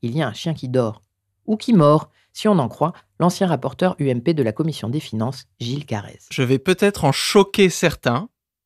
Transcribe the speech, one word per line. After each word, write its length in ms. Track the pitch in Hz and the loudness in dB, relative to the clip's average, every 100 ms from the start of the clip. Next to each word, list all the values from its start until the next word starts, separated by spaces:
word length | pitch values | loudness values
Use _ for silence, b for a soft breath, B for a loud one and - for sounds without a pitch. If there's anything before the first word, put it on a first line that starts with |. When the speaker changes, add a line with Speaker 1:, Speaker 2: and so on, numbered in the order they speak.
Speaker 1:
il 140 | 120 139 | -6 -4
y 60 | |
a 60 | 135 | -4
un 40 | |
chien 220 | - 165 | -4 -6
qui 140 | 156 127 | -6 -2
dort. 340 | 127 113 104 _ _ _ _ - | -2 -2 -4 _ _ _ _ -6
Ou 100 | 214 | -4
qui 160 | - | 2
mord, 380 | 208 147 151 - _ _ | 6 6 6 0 _ _
si 140 | - 214 | -4 0
on 140 | 190 | 0
en 80 | 117 | 0
croit 240 | - 160 - B - | -2 -4 -4 B -2
l'ancien 300 | 175 - 185 | 0 2 0
rapporteur 480 | 139 135 - 185 - | 0 -4 -2 -2 0
U 100 | 139 | -2
M 140 | 120 | -2
P 120 | 143 | -2
de 80 | 160 | 0
la 80 | 110 | 0
Commission 360 | - 160 - 107 | -2 -4 -6 -6
des 120 | 151 | -6
finances, 460 | - 110 113 131 - - | -6 -6 -6 -6 -14 -12
Gilles 260 | 117 139 | -8 -8
Carrez. 360 | - 107 98 - - | -8 -10 -10 -18 -10
Speaker 2:
Je 140 | - | -4
vais 160 | 127 135 | 0 0
peut-être 440 | 185 180 208 202 | 0 0 0 2
en 60 | 147 | 0
choquer 580 | - - 208 196 - 185 | 0 2 4 4 4 2
certains, 600 | - 170 - 131 120 220 _ _ _ | 2 -2 0 -2 -2 -4 _ _ _